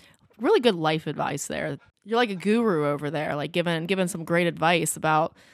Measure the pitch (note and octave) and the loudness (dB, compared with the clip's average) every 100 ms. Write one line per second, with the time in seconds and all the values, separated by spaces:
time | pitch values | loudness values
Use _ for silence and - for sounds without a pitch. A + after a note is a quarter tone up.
0 | - _ _ _ B3 G#4+ A#3+ F3 D#3 D#3 | -20 _ _ _ 2 4 4 2 2 0
1 | D#3+ D3 - C#3+ - D3+ D#3 C#3+ - _ | -2 -4 -4 -4 -6 -6 -6 -8 -12 _
2 | G3+ A3+ B3 F#3+ F3+ A3+ A3+ E3 D3 C#3+ | -4 0 0 0 2 2 2 2 0 -2
3 | C#3+ D3 D#3+ C#3 D3+ F3 E3+ E3 E3+ F#3+ | -4 -4 -4 -4 -2 -2 0 -2 -2 -2
4 | F3+ F3 D#3+ E3+ E3+ D#3 D#3+ F3 D#3 - | -2 -4 0 2 2 0 2 2 0 -2
5 | D#3 D#3 E3 - - | 0 2 0 -6 -20